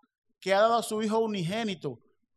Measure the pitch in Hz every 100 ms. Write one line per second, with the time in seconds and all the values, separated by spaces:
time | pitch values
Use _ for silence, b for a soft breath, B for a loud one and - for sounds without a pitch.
0 | _ _ _ _ 185 190 226 233 226 214
1 | 220 220 226 202 165 220 226 175 147 117
2 | _ _ _